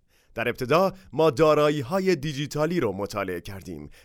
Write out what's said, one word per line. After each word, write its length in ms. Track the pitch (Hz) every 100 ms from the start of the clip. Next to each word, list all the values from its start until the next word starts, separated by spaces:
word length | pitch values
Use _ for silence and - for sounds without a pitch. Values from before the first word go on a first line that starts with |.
| _ _ _
در 140 | - 117
ابتدا 440 | 113 123 156 190 185 -
ما 180 | 139 160
دارایی‌های 880 | 123 156 147 151 151 123 190 190 175
دیجیتالی 640 | 151 135 147 147 160 175
رو 120 | 117
مطالعه 480 | 95 101 107 95 87
کردیم 500 | 90 98 90 78 73 -